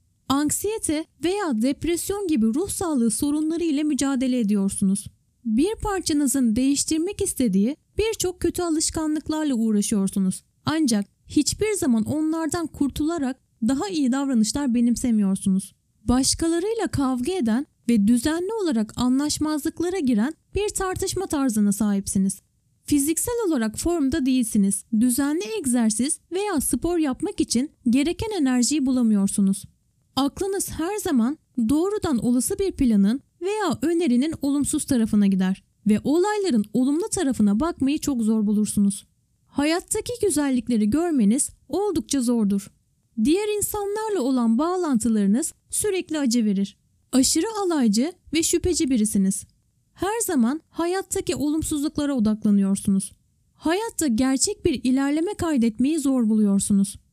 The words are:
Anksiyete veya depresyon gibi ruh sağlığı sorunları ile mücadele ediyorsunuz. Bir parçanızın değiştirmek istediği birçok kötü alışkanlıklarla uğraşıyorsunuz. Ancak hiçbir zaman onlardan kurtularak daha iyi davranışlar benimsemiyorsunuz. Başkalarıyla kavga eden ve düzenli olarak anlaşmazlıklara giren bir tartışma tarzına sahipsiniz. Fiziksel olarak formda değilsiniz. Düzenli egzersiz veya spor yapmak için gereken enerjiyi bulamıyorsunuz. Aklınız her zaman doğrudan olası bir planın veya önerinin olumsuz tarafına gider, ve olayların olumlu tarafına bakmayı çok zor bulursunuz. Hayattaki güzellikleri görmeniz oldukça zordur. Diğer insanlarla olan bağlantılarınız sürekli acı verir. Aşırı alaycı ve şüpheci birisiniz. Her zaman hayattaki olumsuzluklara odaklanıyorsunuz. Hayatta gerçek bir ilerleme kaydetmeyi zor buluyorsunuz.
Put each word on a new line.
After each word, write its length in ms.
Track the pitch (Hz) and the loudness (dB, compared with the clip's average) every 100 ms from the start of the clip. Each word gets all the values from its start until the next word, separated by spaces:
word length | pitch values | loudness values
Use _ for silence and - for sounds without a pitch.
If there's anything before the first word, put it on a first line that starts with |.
| _ _ - | _ _ -2
Anksiyete 760 | 269 294 - 392 440 - 302 320 - | 0 0 -2 -4 -4 -4 -4 -6 -6
veya 380 | 311 392 370 220 | -4 -2 -2 0
depresyon 680 | 247 277 302 339 - 403 392 | 0 -2 -2 -2 -4 -4 -2
gibi 180 | 302 220 | 0 2
ruh 220 | 233 392 | 0 -4
sağlığı 420 | - 359 285 233 | -4 -2 0 0
sorunları 540 | 220 294 302 311 330 | 0 -2 -2 -2 -2
ile 180 | 330 285 | -2 0
mücadele 580 | 302 269 277 269 262 247 | 0 0 0 0 0 0
ediyorsunuz. 680 | 208 208 196 - 190 196 - _ _ _ | 0 0 0 0 0 0 -4 _ _ _
Bir 300 | 240 214 349 | -2 0 0
parçanızın 840 | 453 427 381 - 294 285 277 240 214 | 0 -2 -2 0 0 0 2 2 2
değiştirmek 640 | 269 285 - 311 349 415 | 2 0 0 -2 -2 -2
istediği 540 | 403 - 247 190 214 311 _ - | -4 0 2 2 2 -2 _ -2
birçok 420 | 440 440 359 359 | -2 0 -4 -2
kötü 220 | 339 349 | -2 0
alışkanlıklarla 920 | 349 311 - - 311 302 - 311 311 | 0 0 -2 -2 -2 -2 -2 -2 0
uğraşıyorsunuz. 920 | 247 226 208 202 208 196 202 190 - _ _ - | 0 2 2 2 0 0 0 -2 -2 _ _ -4
Ancak 400 | 311 302 214 202 _ - | 0 2 0 -2 _ -4
hiçbir 460 | - 285 - 427 | -2 0 0 -2
zaman 320 | 415 311 226 | 0 2 2
onlardan 640 | 214 294 311 330 320 349 330 | 0 -2 0 -2 -2 -4 -4
kurtularak 720 | - 285 - 302 339 262 262 _ - 220 | -2 -2 -2 -2 -2 -4 -6 _ -4 -2
daha 200 | 269 403 | 0 -2
iyi 240 | 349 262 | 0 0
davranışlar 600 | 269 277 247 214 285 285 | 0 0 2 2 0 0
benimsemiyorsunuz. 1000 | 233 240 233 254 220 196 196 - 190 - _ _ _ | 2 2 2 0 2 2 0 0 0 -2 _ _ _
Başkalarıyla 840 | - 247 262 - 330 339 392 453 349 | 0 0 2 0 0 0 -2 -2 -2
kavga 460 | - 262 254 247 | 0 0 0 -2
eden 340 | 370 226 220 302 _ - | -2 0 0 -2 _ 0
ve 180 | 233 202 | 2 4
düzenli 460 | 240 302 330 359 453 | 2 2 -2 -2 -2
olarak 300 | 359 226 214 - | -2 -2 -2 -2
anlaşmazlıklara 1040 | 247 262 294 - 302 302 320 - 339 381 | 0 2 0 -2 -2 -2 -4 -4 -4 -2
giren 360 | 269 220 240 - _ | 0 0 0 -4 _
bir 140 | - 415 | -4 -4
tartışma 580 | 403 381 370 381 359 370 | -4 -4 -4 -4 -4 -4
tarzına 460 | 302 269 214 202 | -2 0 2 0
sahipsiniz. 680 | 196 214 196 196 196 190 - _ _ _ _ | 2 0 -2 -2 0 0 -2 _ _ _ _
Fiziksel 500 | - 294 285 320 - 480 427 | -2 0 0 -2 -2 -2 0
olarak 320 | 302 220 220 | 0 -2 -2
formda 480 | 320 339 269 311 262 | -2 0 0 0 0
değilsiniz. 580 | 262 233 214 196 202 - 214 | 0 2 2 2 0 -2 2
Düzenli 440 | 247 240 285 311 427 440 | 2 2 0 -2 -4 -4
egzersiz 640 | 269 247 220 220 262 - - | 0 2 2 0 -2 -2 -4
veya 280 | 349 415 330 | -4 -2 -2
spor 380 | - 247 330 349 | -2 -2 -2 0
yapmak 420 | 311 254 359 - | 0 -2 -4 -4
için 300 | 285 233 285 _ 247 | -2 -2 -4 _ 0
gereken 400 | 247 294 349 453 403 | 2 2 -2 -4 -2
enerjiyi 460 | 269 254 233 302 262 | 0 2 2 0 0
bulamıyorsunuz. 800 | 254 226 208 196 - 196 196 - _ _ _ _ - | 2 2 2 2 2 0 0 -6 _ _ _ _ -2
Aklınız 540 | 277 - 381 392 - | -2 -2 -4 -2 -4
her 260 | - 330 415 | -4 -4 -4
zaman 400 | 381 277 226 311 _ - 220 | 0 0 0 -2 _ -4 0
doğrudan 500 | 294 370 415 370 247 | 2 2 0 0 0
olası 400 | 240 247 - 392 | 0 0 0 -2
bir 140 | 392 | -2
planın 480 | - 262 208 196 262 _ - | 0 2 4 4 0 _ -8
veya 360 | 349 427 381 233 | -4 -2 -2 -2
önerinin 520 | 311 339 349 240 302 311 | 0 0 2 2 0 -2
olumsuz 420 | 277 285 269 302 | -2 -2 -2 -2
tarafına 420 | - 254 220 208 202 | -2 0 2 2 2
gider, 360 | 190 185 190 _ _ 208 | 2 0 -4 _ _ 0
ve 140 | 214 | 0
olayların 600 | 226 311 403 427 381 233 208 | 2 2 2 0 0 0 0
olumlu 360 | - 262 294 440 | 0 0 0 -2
tarafına 500 | 403 294 240 208 208 | -2 -2 2 2 2
bakmayı 380 | 320 339 269 302 | 0 0 -2 0
çok 240 | - 254 | -2 -2
zor 240 | 214 220 208 | 0 2 2
bulursunuz. 600 | 214 208 - 202 196 - _ _ _ _ | 0 0 2 0 0 -10 _ _ _ _
Hayattaki 680 | - 294 339 - 440 - 480 | -2 0 0 -2 -4 -4 -2
güzellikleri 680 | 415 294 285 254 233 233 208 | 0 0 0 0 0 0 2
görmeniz 600 | 285 349 294 202 247 - - - | 2 0 2 2 2 -2 -8 -8
oldukça 520 | 349 415 320 - 277 | -4 -2 -2 -2 -2
zordur. 500 | 240 240 208 202 - _ _ _ _ - | 0 2 2 0 -4 _ _ _ _ -2
Diğer 320 | 220 349 427 415 | 2 2 0 -2
insanlarla 640 | 392 427 403 415 440 392 | -2 -4 -4 -4 -2 -2
olan 380 | 262 262 233 226 | 0 0 2 2
bağlantılarınız 960 | 320 370 339 247 240 220 196 220 339 - _ | 0 0 0 0 2 2 2 2 0 -8 _
sürekli 480 | - 427 381 359 311 | -4 -2 -2 -2 -2
acı 260 | 277 240 | 0 2
verir. 320 | 214 190 202 - _ _ - | 0 0 -2 -8 _ _ -2
Aşırı 340 | 254 262 320 415 427 | 2 2 2 -2 -2
alaycı 480 | 381 320 233 202 294 - - | -2 2 2 2 0 -4 -4
ve 100 | 311 | -2
şüpheci 480 | 330 349 370 320 311 | 0 0 0 -2 0
birisiniz. 540 | 262 214 202 190 - - _ _ _ _ | 0 0 2 0 -2 -8 _ _ _ _
Her 260 | - 370 466 | -6 -4 -2
zaman 400 | 427 320 226 311 _ | -2 0 0 -2 _
hayattaki 680 | - 339 381 381 392 - 262 | -4 -2 -2 -4 -6 -4 -2
olumsuzluklara 800 | 294 311 311 302 294 - 285 | -2 -2 -2 -2 -4 -2 -2
odaklanıyorsunuz. 1000 | 277 214 214 214 202 196 196 - 196 - _ _ _ _ | 0 0 0 2 2 2 0 0 0 -2 _ _ _ _
Hayatta 520 | _ 302 359 453 - 320 | _ -2 0 -2 -2 0
gerçek 580 | 220 262 262 - 415 | 2 2 2 0 0
bir 160 | 359 262 | 0 0
ilerleme 500 | 254 262 277 302 349 | 0 0 2 0 -2
kaydetmeyi 640 | 415 339 285 226 220 254 320 | -2 0 2 0 2 0 0
zor 300 | 277 262 220 | 0 2 2
buluyorsunuz. 680 | 220 208 196 - 202 196 - _ | 2 4 2 2 2 2 -4 _